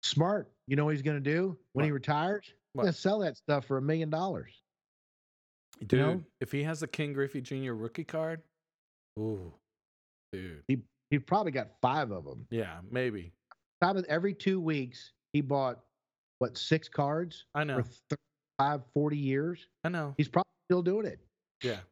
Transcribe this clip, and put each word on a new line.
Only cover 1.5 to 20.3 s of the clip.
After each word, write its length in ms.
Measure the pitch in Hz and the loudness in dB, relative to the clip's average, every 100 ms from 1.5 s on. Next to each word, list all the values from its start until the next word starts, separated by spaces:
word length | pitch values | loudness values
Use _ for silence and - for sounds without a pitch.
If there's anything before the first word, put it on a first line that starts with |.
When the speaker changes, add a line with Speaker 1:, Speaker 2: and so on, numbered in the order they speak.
| 180 _ | -2 _
Speaker 1:
when 120 | 135 | 0
he 60 | 151 | 2
Speaker 2:
What? 40 | 143 | 0
Speaker 1:
retires? 480 | 123 147 170 202 - | 0 2 2 -2 -6
He's 80 | - _ | -20 _
Speaker 2:
What? 80 | 131 | 2
Speaker 1:
gonna 80 | 190 | 2
sell 280 | 160 190 214 | 4 2 2
that 160 | 180 131 | 0 -2
stuff 300 | - 147 123 | 0 0 2
for 120 | 135 | 0
a 40 | |
million 280 | 139 160 160 | 2 0 0
dollars. 520 | 156 190 123 - - _ _ _ _ _ _ _ _ _ _ _ - | -2 -2 -4 -8 -18 _ _ _ _ _ _ _ _ _ _ _ -14
Speaker 2:
Dude, 120 | 104 | 0
Speaker 1:
You 60 | 127 147 | 2 2
know? 180 | 180 160 _ | 0 -6 _
Speaker 2:
if 100 | 123 | -6
he 100 | 139 | -4
has 160 | 147 160 | -4 -6
the 60 | 156 | -8
Ken 240 | - 151 | -4 -4
Griffey 280 | 139 139 143 | -2 -4 -4
Junior 340 | 127 135 131 | -8 -8 -6
rookie 300 | 117 113 139 | -6 -8 -8
card, 380 | 156 160 160 160 _ _ _ _ _ _ _ - | -8 -6 -6 -8 _ _ _ _ _ _ _ -8
ooh, 340 | 107 104 90 78 _ _ _ _ _ _ _ | -6 -6 -10 -16 _ _ _ _ _ _ _
dude. 300 | 95 92 78 - | -12 -10 -12 -2
Speaker 1:
He, 140 | 131 - _ _ | -2 -2 _ _
he 80 | 147 | -2
probably 340 | - 190 190 | 2 0 2
got 160 | 135 107 - | -2 -6 0
five 280 | 123 147 131 | 2 2 0
of 140 | 98 71 | -4 -8
'em. 200 | 64 113 | -14 -6
Speaker 2:
Yeah, 300 | 117 98 82 92 | -4 -4 -8 -6
maybe. 420 | 127 127 107 85 _ _ - _ _ | -2 -2 -2 -10 _ _ -20 _ _
Speaker 1:
Out 140 | 175 196 | 2 2
of 80 | |
every 300 | 170 156 190 | 0 0 0
two 260 | 190 - 190 | 0 0 0
weeks, 520 | 160 151 127 123 - _ _ | 0 -2 -2 -8 -20 _ _
he 80 | 147 | 0
bought, 420 | 139 139 131 120 _ _ _ _ _ _ | 2 2 0 -4 _ _ _ _ _ _
what, 180 | 123 123 | -2 -2
six 320 | - 160 - | 2 2 2
cards 580 | - 143 151 175 - - | -2 0 0 -4 -8 -8
Speaker 2:
I 100 | 143 | -4
know. 180 | 151 131 | 0 0
Speaker 1:
for 0 | 120 - _ | -2 -6 _
thirty-five, 720 | 147 _ _ _ - 139 147 123 | -8 _ _ _ 0 2 2 0
forty 240 | - 147 147 | 0 2 2
years? 480 | 139 135 156 175 - _ | 2 2 0 -4 -12 _
Speaker 2:
I 40 | 165 | -4
know. 240 | 175 147 139 | -2 -4 2
Speaker 1:
He's 120 | |
probably 220 | 151 | 4